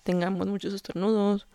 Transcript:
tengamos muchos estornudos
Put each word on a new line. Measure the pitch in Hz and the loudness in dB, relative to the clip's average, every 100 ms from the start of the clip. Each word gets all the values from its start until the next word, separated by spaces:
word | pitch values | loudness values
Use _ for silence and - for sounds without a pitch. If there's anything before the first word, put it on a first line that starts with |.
tengamos | - 180 175 190 190 | -2 0 0 0 -2
muchos | 202 - | -2 -4
estornudos | 196 - - 196 220 202 196 - | -6 -6 -2 2 4 4 2 -4